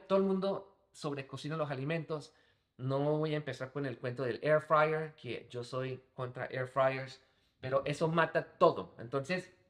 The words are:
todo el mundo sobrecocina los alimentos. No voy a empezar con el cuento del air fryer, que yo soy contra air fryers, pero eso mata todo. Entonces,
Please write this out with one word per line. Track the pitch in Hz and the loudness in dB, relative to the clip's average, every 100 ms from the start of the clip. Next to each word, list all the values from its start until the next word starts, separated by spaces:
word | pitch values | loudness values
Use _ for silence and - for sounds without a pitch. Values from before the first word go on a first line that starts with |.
| - | 0
todo | 196 | 2
el | 196 | 4
mundo | 190 196 - - _ _ | 2 0 -4 -8 _ _
sobrecocina | - 151 139 135 131 147 160 | -8 -6 -4 -8 -10 -6 -4
los | 147 | -4
alimentos. | 131 139 165 151 156 - _ _ _ _ - | -2 -2 -4 -4 -8 -8 _ _ _ _ -8
No | 131 139 147 151 | -2 2 2 2
voy | 156 | 2
a | 151 | -2
empezar | 147 123 131 | -4 -6 -6
con | 147 139 | -4 -6
el | 117 | -4
cuento | 127 120 | -6 -2
del | 127 107 | -2 0
air | 143 151 | 2 2
fryer, | - 151 156 156 156 - | 6 4 4 2 -4 -10
que | 123 110 - | -10 -10 -8
yo | 120 | -12
soy | 120 131 131 127 _ | -6 -6 -6 -8 _
contra | - 123 127 - | -10 -8 -8 -6
air | 131 127 | -6 -2
fryers, | 139 131 135 131 - _ _ _ _ | 2 2 2 -6 -14 _ _ _ _
pero | 131 135 135 | 0 0 0
eso | 147 160 | 0 2
mata | 165 160 160 | 4 2 0
todo. | 156 - 170 98 90 - | -4 6 6 6 -6 -12
Entonces, | 117 123 123 185 - _ | -4 -4 -2 -4 -4 _